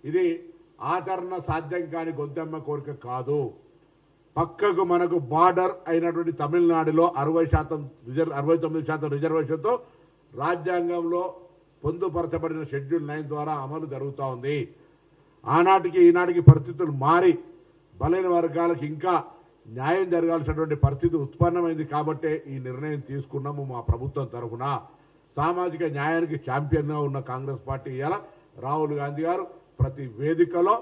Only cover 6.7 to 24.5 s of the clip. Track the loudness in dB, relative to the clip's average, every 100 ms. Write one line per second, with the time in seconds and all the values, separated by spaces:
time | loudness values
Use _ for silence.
6.7 | 4 4 4 4 2 0 2 4 2 0
7.7 | -6 -8 -16 -8 -2 -2 0 0 2 2
8.7 | -4 -4 -4 -4 -2 0 0 0 -2 0
9.7 | -2 -4 _ _ _ _ -6 -4 -2 -2
10.7 | -2 -2 -4 -2 -2 -4 -10 -20 _ _
11.7 | _ -6 -4 -4 -2 -4 -4 -4 -6 -6
12.7 | -8 -4 -4 -4 -8 -6 -6 -4 -6 -6
13.7 | -8 -8 -8 -8 -6 -6 -6 -4 -4 -6
14.7 | -12 -20 _ _ _ _ _ 0 4 6
15.7 | 6 4 8 8 8 4 8 10 8 6
16.7 | -4 -4 0 4 6 4 2 -4 -20 _
17.7 | _ _ -4 0 0 2 2 0 0 0
18.7 | 0 -4 -4 0 0 -2 -18 _ _ -16
19.7 | -6 -2 0 2 2 2 0 -2 -2 -2
20.7 | 2 2 2 0 0 -4 2 2 2 0
21.7 | -2 -4 -2 -2 -2 -2 -4 -6 -10 -8
22.7 | -8 -6 -8 -8 -10 -8 -8 -8 -8 -8
23.7 | -8 -2 -2 -2 -6 -6 -8 -10